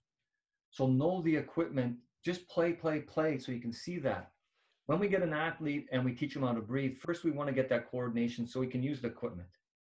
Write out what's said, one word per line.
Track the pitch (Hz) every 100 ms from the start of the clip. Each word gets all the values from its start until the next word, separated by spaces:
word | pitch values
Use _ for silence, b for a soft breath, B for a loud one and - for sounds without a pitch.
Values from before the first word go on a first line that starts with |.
| _ _ _ _ _ _ _
So | - 131
know | 131 160 185
the | 160 156
equipment. | - 165 165 135 120 120 - _
Just | 180 180 -
play, | 180 170
play, | 165 160 151
play | - 160 156 131
so | -
you | 120
can | 120
see | 110 - 175
that. | 131 95 90 _ _ _ _ _ -
When | 170
we | 202
get | 190
an | 170
athlete | 151 160 - 151 143 -
and | 127
we | 127
teach | 120 143
him | 143
how | 127
to | 113
breathe, | 107 135 135 -
first | - 170
we | 165
wanna | 143 143
get | 131 131
that | 117 -
coordination | 127 123 117 117 120 117
so | 127
he | 127
can | 127
use | 135 131
the | 117
equipment. | - 113 90 87 _ _ _